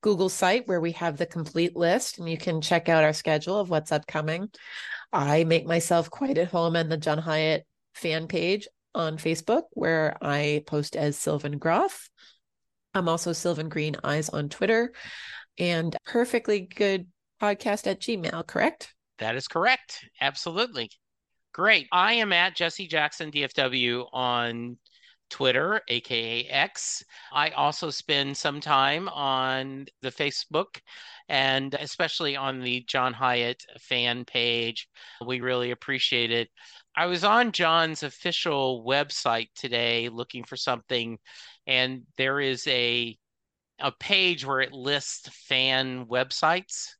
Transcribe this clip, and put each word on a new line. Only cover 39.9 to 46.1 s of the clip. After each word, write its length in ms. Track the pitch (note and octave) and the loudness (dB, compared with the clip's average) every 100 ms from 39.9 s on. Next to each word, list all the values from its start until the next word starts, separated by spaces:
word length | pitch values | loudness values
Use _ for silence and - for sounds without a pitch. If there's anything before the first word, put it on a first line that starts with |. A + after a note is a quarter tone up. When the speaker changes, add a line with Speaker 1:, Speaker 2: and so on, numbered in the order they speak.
| A#2 A#2+ | 0 -2
Speaker 2:
looking 340 | A#2 A#2 B2 | -6 -10 -10
for 140 | - B2+ | -12 -6
something, 640 | - C3 _ B2 A#2 A2 - - - - - | -2 -4 _ -2 -2 -10 -16 -20 -20 -16 0
and 340 | C3 B2+ C3 - - | 0 0 -4 -12 -2
there 240 | C3+ C#3 | 0 0
is 260 | C3+ B2+ - | 0 -2 -2
a, 500 | B2+ A#2+ A#2+ A#2 A2 _ _ _ _ _ _ | 0 0 0 -4 -10 _ _ _ _ _ _
a 140 | C#3 | -6
page 520 | - - G3 F#3 E3+ | -6 0 2 2 0
where 160 | C3+ C3+ | -2 -2
it 120 | C3 | -2
lists 560 | C3+ B2+ C#3+ - - - - - | -4 -2 -2 -4 -12 -14 -20 -2
fan 600 | C3 C3 C3 C3 B2+ | 0 2 2 0 -6
websites 840 | A#2+ | -2